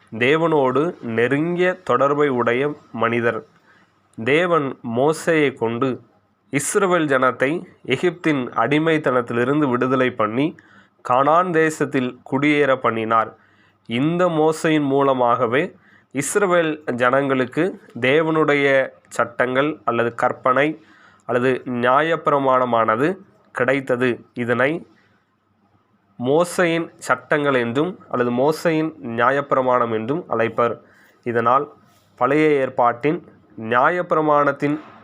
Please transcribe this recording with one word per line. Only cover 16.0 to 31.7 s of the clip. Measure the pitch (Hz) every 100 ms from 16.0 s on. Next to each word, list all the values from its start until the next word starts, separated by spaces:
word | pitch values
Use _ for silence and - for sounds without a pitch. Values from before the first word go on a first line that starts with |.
| _ 131
இஸ்ரவேல் | 139 202 196 175 160 151 -
ஜனங்களுக்கு | 123 123 135 139 131 123 151 180 202 - 120
தேவனுடைய | 123 151 160 160 156 147 139 135 131 - _
சட்டங்கள் | - 117 - 123 127 147 151
அல்லது | - 120 117 117
கற்பனை | 123 117 131 127 151 156 - - - _ -
அல்லது | 123 127 127 -
நியாயப்பிரமாணமானது | 123 123 131 160 165 165 143 135 127 127 117 110 113 151 190 - _ _ -
கிடைத்தது. | 120 139 135 123 127 110 -
இதனை | - 120 120 135 165 - _ _ _ _ _ _ _ _ _ _ _ _ -
மோசையின் | 123 151 175 185 175 165 165 -
சட்டங்கள் | - 127 - 156 143
என்றும் | 131 117 120 170 208 -
அல்லது | 127 123
மோசையின் | 120 143 156 175 156 160 160 98
நியாயப்பிரமாணம் | 117 120 139 143 135 127 123 117
என்றும் | 110 110 156 -
அழைப்பர். | 117 113 110 120 110 _ _ _ _ 123
இதனால் | 117 117 131 147